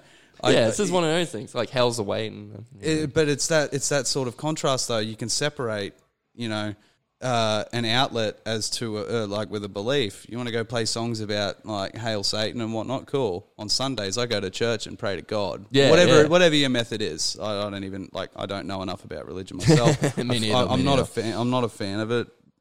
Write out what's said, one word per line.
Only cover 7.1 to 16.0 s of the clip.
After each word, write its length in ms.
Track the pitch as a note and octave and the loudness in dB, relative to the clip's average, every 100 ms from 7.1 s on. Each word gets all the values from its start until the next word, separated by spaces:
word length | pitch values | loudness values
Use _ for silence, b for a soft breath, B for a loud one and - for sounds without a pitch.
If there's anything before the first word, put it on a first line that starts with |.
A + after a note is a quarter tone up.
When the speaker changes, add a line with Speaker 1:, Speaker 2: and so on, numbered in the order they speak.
| - | -8
Speaker 1:
uh, 420 | B2+ A#2+ A2 G#2+ - | -2 2 2 0 -2
an 140 | A#2+ A#2 | -4 0
outlet 540 | A#2 C3+ A#2 G#2+ - - | 2 2 0 -2 -4 -6
as 200 | A2 G#2 | -4 -4
to, 260 | - A#2+ G#2+ | -4 -4 -4
uh, 300 | - A#2 G#2+ | -4 -4 -2
like, 240 | G2+ G#2 | -4 -4
with 120 | G#2 | -6
a 60 | G2+ | -8
belief. 560 | F#2+ G#2+ C#3+ A2 - - | -6 -2 0 -2 -6 -12
You 100 | A#2 | -8
wanna 120 | B2 | -6
go 120 | A2+ | -4
play 220 | A2 B2 A2 | -4 -2 -2
songs 340 | A#2 A#2 A2 | -2 -4 -4
about, 440 | G#2+ G#2 G2+ - - | -4 -2 -2 -6 -6
like, 280 | G#2 F#2+ - | -6 -6 -6
Hail 280 | A#2 G#2+ | -6 -2
Satan 380 | G2 A2 G#2+ E2+ | -2 -2 -2 -4
and 120 | A2+ | -4
whatnot? 320 | A2 G#2+ B2+ - | -4 -4 -6 -4
Cool. 400 | C#3 A#2+ F2+ - - | -2 0 -2 -8 -12
On 100 | G#2 | -4
Sundays, 480 | - C3 C3 G2 F#2+ | -2 -2 -2 -4 -2
I 80 | A#2+ | -2
go 140 | G#2 | -2
to 100 | F#2+ | -2
church 380 | - A#2 A2+ - | -2 -2 -2 -6
and 100 | - | -8
pray 200 | A2 F#2 | -6 -6
to 40 | |
God. 440 | - G#2+ G2 A#1+ G2+ | -4 -4 -2 -6 0
Speaker 2:
Yeah, 220 | C3+ C#3 | 6 8
Speaker 1:
Whatever, 320 | E3 | 8